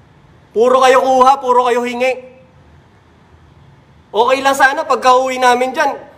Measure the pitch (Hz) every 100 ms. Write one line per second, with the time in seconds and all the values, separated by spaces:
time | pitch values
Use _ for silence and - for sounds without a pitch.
0 | _ _ _ _ _ 202 247 262 262 262
1 | 262 262 262 269 254 247 247 240 240 240
2 | 262 247 - - _ _ _ - _ _
3 | _ _ _ _ _ _ - _ _ _
4 | _ 202 240 269 269 262 262 302 302 240
5 | 254 254 262 254 254 247 254 320 277 -
6 | -